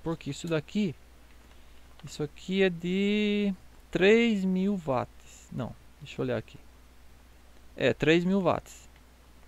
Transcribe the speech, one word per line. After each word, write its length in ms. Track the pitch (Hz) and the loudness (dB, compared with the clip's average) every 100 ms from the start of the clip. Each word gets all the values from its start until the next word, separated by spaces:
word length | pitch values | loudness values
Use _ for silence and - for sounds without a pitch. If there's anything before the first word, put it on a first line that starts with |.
porque 260 | 160 165 143 | -6 -6 -8
isso 160 | 139 170 | -8 -4
daqui, 480 | 160 - 208 196 - - - - - - - - - - - | -4 -2 -2 -2 -4 -14 -20 -20 -20 -20 -20 -20 -20 -20 -20
isso 180 | 143 - | -14 -8
aqui 400 | 151 - - 190 | -8 -8 -4 2
é 80 | 190 | 2
de 840 | 170 175 190 202 208 208 208 202 190 - - - | 0 -2 0 0 0 0 0 -2 -4 -10 -20 -6
três 540 | 170 190 226 233 202 | 2 6 6 4 2
mil 320 | 185 185 196 196 | 0 0 0 -2
watts. 720 | 151 123 117 - - - - | -2 -2 -4 -10 -20 -20 -12
Não, 240 | - 117 - - - | -10 -8 -10 -20 -20
deixa 200 | 143 - | -14 -6
eu 40 | |
olhar 120 | 127 113 | -4 -4
aqui. 240 | - - - - - - - - - - - - - | -6 -16 -20 -20 -20 -20 -20 -20 -20 -20 -20 -20 -16
É, 180 | - 131 | -2 0
três 320 | - 151 170 | 2 4 4
mil 160 | 175 196 | 4 2
watts, 480 | 170 - - - - - - - - - | 2 0 -4 -18 -20 -20 -20 -20 -20 -20